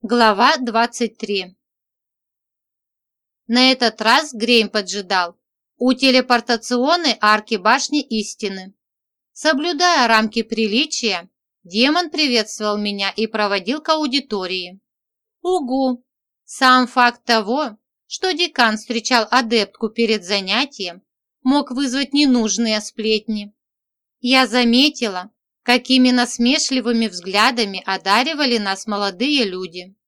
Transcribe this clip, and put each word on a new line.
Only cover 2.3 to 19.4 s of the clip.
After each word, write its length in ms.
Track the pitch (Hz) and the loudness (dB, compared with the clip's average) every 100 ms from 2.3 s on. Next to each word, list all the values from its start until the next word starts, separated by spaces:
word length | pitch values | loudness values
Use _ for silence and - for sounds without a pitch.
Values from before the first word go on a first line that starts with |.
| _ _ _ _ _ _ _ _ _ _ _ - | _ _ _ _ _ _ _ _ _ _ _ -2
На 240 | 233 254 | 4 4
этот 300 | 262 233 - | 4 0 0
раз 320 | 220 262 302 | 2 2 0
Грейм 340 | 247 233 240 208 | -6 2 2 2
поджидал 720 | 214 190 196 185 190 175 - _ _ _ _ | -2 -4 -8 -2 -2 -2 -8 _ _ _ _
у 160 | 247 | 0
телепортационной 1200 | 254 269 254 254 240 233 233 - 247 262 349 320 226 | 2 4 2 2 -2 0 -4 -2 -2 0 0 0 0
арки 340 | 214 214 214 214 | 2 0 0 -2
Башни 460 | 190 262 - 294 | 2 0 0 -4
Истины. 720 | - 220 208 - 202 190 190 _ _ _ _ _ _ | -2 -6 -6 -8 -8 -8 -14 _ _ _ _ _ _
Соблюдая 760 | - 302 294 339 302 359 330 233 | -2 0 0 -2 2 2 4 4
рамки 340 | 226 220 226 | 4 2 -2
приличия, 840 | 220 220 220 220 311 - 226 185 175 _ _ _ | -4 -2 0 0 -2 -2 -4 -4 -8 _ _ _
демон 460 | 175 190 254 330 339 | -8 0 2 2 -2
приветствовал 680 | 302 294 240 214 - 214 208 | -2 0 0 -2 -4 -4 -2
меня 340 | 208 202 196 | -4 -2 -4
и 160 | 196 220 | -2 -4
проводил 540 | 220 208 196 180 294 | -2 -2 -2 -2 -6
к 60 | 311 | -2
аудитории. 960 | 311 302 269 - 208 185 185 180 190 _ _ _ _ _ _ | -2 0 -4 -6 -8 -6 -8 -10 -16 _ _ _ _ _ _
Угу! 640 | 349 370 254 262 262 247 _ _ _ _ | -2 -2 0 0 0 -2 _ _ _ _
Сам 440 | _ - 262 254 247 | _ 0 4 4 2
факт 360 | 262 240 240 | 2 2 2
того, 540 | - 226 202 262 285 208 _ _ _ | 0 0 0 -4 -4 -8 _ _ _
что 280 | - 370 | -6 -4
декан 420 | 320 349 - 233 214 | -2 -4 0 0 0
встречал 500 | - 233 - 247 214 | -4 -6 0 0 2
адептку 560 | 247 | 0